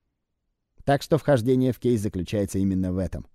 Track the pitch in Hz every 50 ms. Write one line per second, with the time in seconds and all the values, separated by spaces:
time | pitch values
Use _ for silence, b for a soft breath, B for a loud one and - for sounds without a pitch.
0 | _ _ _ _ _ _ _ _ _ _ _ _ _ _ _ - - - 139 143
1 | - - 170 - - - 143 120 107 127 131 131 127 131 120 - - 123 123 107
2 | 98 104 - 92 87 - - 104 101 - - 95 98 98 95 95 92 92 90 95
3 | 92 82 - 67 - -